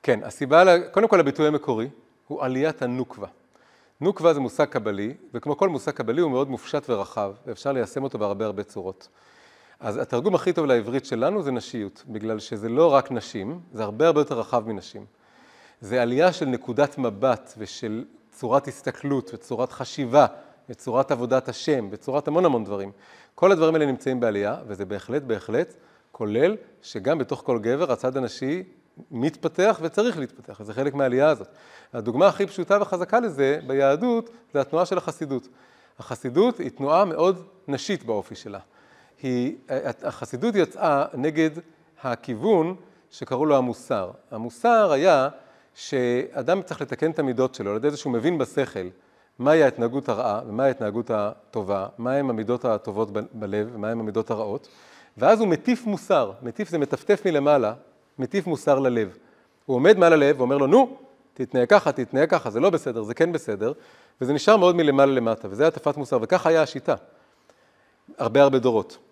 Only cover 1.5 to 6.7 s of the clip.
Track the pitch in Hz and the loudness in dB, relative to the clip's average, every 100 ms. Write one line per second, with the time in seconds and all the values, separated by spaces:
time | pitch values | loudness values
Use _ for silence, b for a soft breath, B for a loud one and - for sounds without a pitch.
1.5 | 151 143 113 123 - _ _ _ 147 135 | 0 -2 -4 -4 -10 _ _ _ -6 -4
2.5 | 131 156 156 123 127 123 - 98 _ _ | -2 -2 -2 -6 -6 -8 -10 -16 _ _
3.5 | b b b b _ 160 202 165 147 123 | b b b b _ -2 2 2 2 -2
4.5 | - 147 131 107 98 104 143 - 120 147 | 0 0 0 -4 -4 -6 -8 -12 -10 -6
5.5 | 143 196 147 - - 113 131 170 127 139 | 0 0 0 -6 -6 -4 0 0 0 -2
6.5 | 123 - | -6 -6